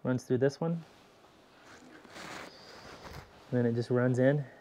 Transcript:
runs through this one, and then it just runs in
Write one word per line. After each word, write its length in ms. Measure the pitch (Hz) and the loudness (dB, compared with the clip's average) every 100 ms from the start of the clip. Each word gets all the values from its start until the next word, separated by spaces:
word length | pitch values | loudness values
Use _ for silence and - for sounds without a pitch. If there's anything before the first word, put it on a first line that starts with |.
runs 220 | - 127 | -2 -4
through 160 | - 127 | 0 2
this 200 | 139 - | 2 0
one, 240 | 165 170 - - - - - - - - - - - - - - - - - - - - - - - - - - - | -4 -4 -8 -20 -20 -20 -20 -20 -20 -20 -20 -20 -20 -20 -20 -16 -14 -14 -14 -18 -20 -20 -18 -18 -16 -18 -18 -20 -2
and 80 | 123 | 0
then 80 | 120 | 2
it 80 | |
just 160 | 117 117 | 0 0
runs 260 | 123 127 123 | 2 4 4
in 260 | 131 147 131 - | 4 4 -2 -10